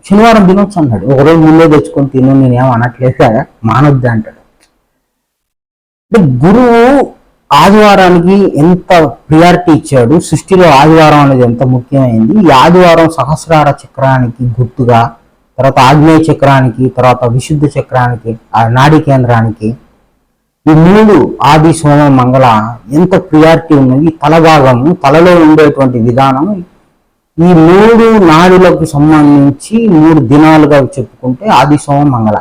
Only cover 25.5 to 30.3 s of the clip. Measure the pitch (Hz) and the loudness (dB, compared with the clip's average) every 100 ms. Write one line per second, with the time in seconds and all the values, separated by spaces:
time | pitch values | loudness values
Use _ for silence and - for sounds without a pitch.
25.5 | 156 151 135 131 120 113 120 135 131 175 | 4 2 0 -4 -2 -2 0 -2 -2 -6
26.5 | 196 175 _ _ _ _ _ _ - 175 | -8 -12 _ _ _ _ _ _ -2 0
27.5 | 170 160 190 220 226 226 220 175 156 180 | 2 2 2 4 2 2 2 2 2 2
28.5 | 185 180 156 156 143 151 156 147 143 139 | 2 2 0 -4 -2 0 2 2 2 0
29.5 | - - 226 226 160 156 160 113 | -4 -6 -2 0 2 2 0 0